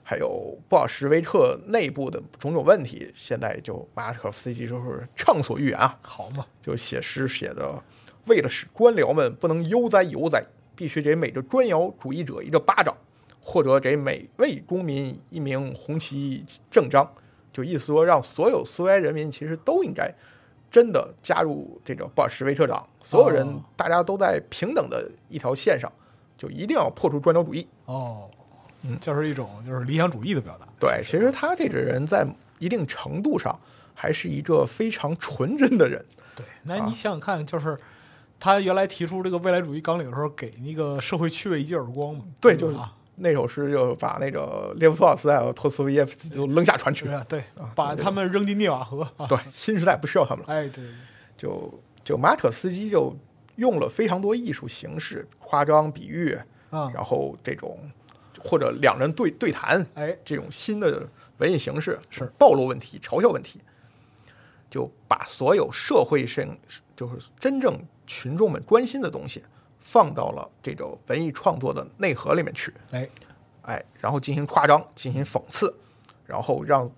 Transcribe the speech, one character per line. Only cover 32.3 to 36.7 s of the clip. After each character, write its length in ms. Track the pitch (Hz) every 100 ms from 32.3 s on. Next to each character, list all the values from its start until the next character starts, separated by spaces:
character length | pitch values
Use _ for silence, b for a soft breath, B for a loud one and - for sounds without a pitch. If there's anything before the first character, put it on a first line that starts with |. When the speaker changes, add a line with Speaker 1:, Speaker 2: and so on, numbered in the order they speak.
| - _ _
Speaker 1:
一 80 | 175
定 180 | 226 139
程 380 | - - 151
度 160 | 254 -
上 180 | - - b b b
还 180 | - -
是 160 | 156 175
一 140 | 143
个 240 | 151 151 135
非 260 | - 220
常 240 | - 147 170
纯 380 | - - 139 294
真 220 | 262 233
的 100 | 131
人。 180 | - - _ B B
Speaker 2:
对， 100 | B B
那 120 | 151